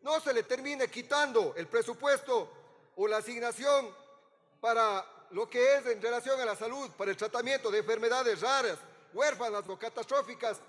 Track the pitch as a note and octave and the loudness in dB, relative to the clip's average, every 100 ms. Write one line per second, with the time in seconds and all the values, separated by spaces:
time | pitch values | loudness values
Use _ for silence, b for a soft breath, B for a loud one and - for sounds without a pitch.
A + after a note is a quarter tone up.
0 | C4 D#4 D4+ B3 A3 B3+ C4+ C#4+ B3+ - | 0 -2 2 0 0 -4 -4 -2 -4 -4
1 | A#3+ C#4+ D4 A3+ F3 E3 E3+ A#3 A#3 A#3+ | -2 2 4 4 2 -2 -2 0 0 -2
2 | C#4+ C#4 C4+ B3 D#3 - - - _ - | 2 2 2 -2 -2 -12 -20 -20 _ -2
3 | G#3 G#3+ G#3+ A#3+ A#3+ A3 C#4 C#4+ A#3+ F#3 | 0 0 -2 -4 -4 -2 2 2 2 -10
4 | - - _ _ _ _ A3+ A#3 A3 G3 | -20 -20 _ _ _ _ 0 4 4 2
5 | - - - F3+ A3 B3 B3 C#4 B3 A3 | -4 -16 -12 -6 -4 4 4 4 2 -2
6 | A3 A#3+ B3 C4+ A#3+ - A3 B3+ C4 D#3+ | -2 -2 -2 -2 -2 -4 -6 -6 -10 -6
7 | G3+ F#3+ G#3+ A#3+ A#3+ C4+ B3 G#3 G#3 A3+ | -4 -2 -2 -2 0 0 0 0 0 0
8 | A3+ B3 B3 G3 G#3+ C4+ A#3+ D#3+ - - | 2 2 0 0 2 2 0 -4 -10 -20
9 | - F#3+ D4 A#3+ A#3 G#3 F#3+ F#3 A3+ A3+ | -16 0 0 2 -4 -4 -6 -8 -8 -8
10 | A3+ C#4 A#3+ A#3+ A#3 G#3 | -2 0 0 -4 -4 -4